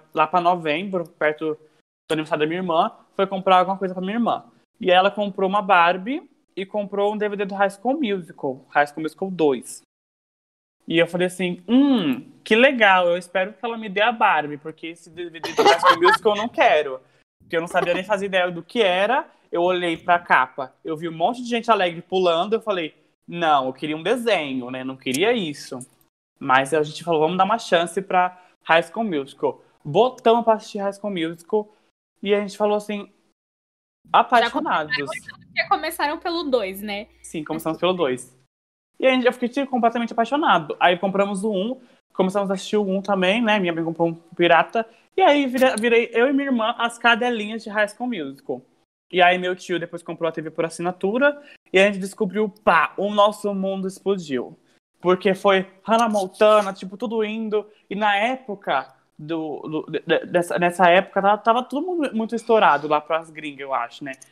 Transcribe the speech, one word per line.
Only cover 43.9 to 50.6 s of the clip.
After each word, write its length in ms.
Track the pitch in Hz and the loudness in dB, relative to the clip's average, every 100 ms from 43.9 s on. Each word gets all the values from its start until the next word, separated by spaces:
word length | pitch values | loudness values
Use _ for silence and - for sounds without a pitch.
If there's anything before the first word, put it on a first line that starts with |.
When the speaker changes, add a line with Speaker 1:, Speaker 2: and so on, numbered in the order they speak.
| 165 170 | -2 -2
Speaker 1:
um 60 | |
pirata. 760 | 165 _ - 175 165 170 233 220 _ _ - | -2 _ 0 4 4 4 -2 -6 _ _ 2
E 60 | |
aí 240 | 370 285 277 | 4 4 2
vira-, 300 | 247 254 214 | 2 2 2
virei 340 | 233 233 233 | 2 2 2
eu 160 | 226 254 | 2 2
e 40 | |
minha 160 | 277 277 | 2 0
irmã 260 | 240 220 240 | 0 0 -2
as 200 | 233 - | -4 0
cadelinhas 640 | 233 226 247 233 208 226 | 2 2 0 -4 -6 -10
de 80 | 220 | -6
High 180 | 208 208 | -2 -2
School 200 | - 247 | -4 -8
Musical. 540 | 208 139 139 - 123 _ _ _ _ - | -6 -8 -12 -10 -10 _ _ _ _ -4
E 120 | 180 | 4
aí 160 | 175 180 | 4 4
meu 160 | 180 | -2
tio 240 | 185 - 175 | -6 -4 -6
depois 240 | 170 170 | -6 -12
comprou 260 | - 170 160 | -12 -6 -4
a 40 | |
T 80 | 165 | -4
V 100 | 156 | -10
por 140 | 160 | -6